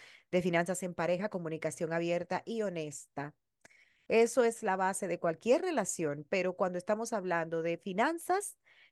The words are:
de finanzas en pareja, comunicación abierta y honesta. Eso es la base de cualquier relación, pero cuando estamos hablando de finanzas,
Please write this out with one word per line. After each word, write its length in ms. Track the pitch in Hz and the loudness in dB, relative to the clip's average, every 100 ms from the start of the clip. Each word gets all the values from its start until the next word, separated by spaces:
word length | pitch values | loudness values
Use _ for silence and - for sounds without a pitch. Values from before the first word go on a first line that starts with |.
| - - _ | -18 -20 _
de 120 | 180 | 0
finanzas 400 | 175 170 175 180 | 2 2 2 -2
en 120 | 185 | -4
pareja, 340 | 175 165 175 185 | -2 0 0 0
comunicación 600 | 185 165 156 156 - 165 | -4 -4 -4 -4 -2 -2
abierta 500 | 165 170 170 170 185 - | 0 0 0 -2 -4 -4
y 160 | 226 | -4
honesta. 720 | 208 170 151 143 - - 147 - _ _ - _ _ _ - | -2 -4 -6 -8 -12 -10 -10 -12 _ _ -20 _ _ _ 2
Eso 360 | 220 233 262 | 4 6 4
es 180 | 233 226 | 2 2
la 140 | 214 190 | 0 2
base 320 | 190 190 185 | 0 0 -2
de 120 | 175 | 0
cualquier 420 | 175 165 214 294 | 0 0 2 2
relación, 640 | 370 294 185 - 156 143 151 | 2 0 -2 -2 -2 -4 -2
pero 260 | 196 180 180 | 0 0 0
cuando 220 | 190 180 | -2 -2
estamos 340 | 175 214 233 | -2 -2 -2
hablando 500 | 220 185 170 165 165 | -4 0 -2 0 -2
de 160 | 165 170 | -2 -2
finanzas, 800 | - 185 269 339 - 370 - - _ - - | -2 0 0 0 -2 -2 -2 -12 _ -20 -20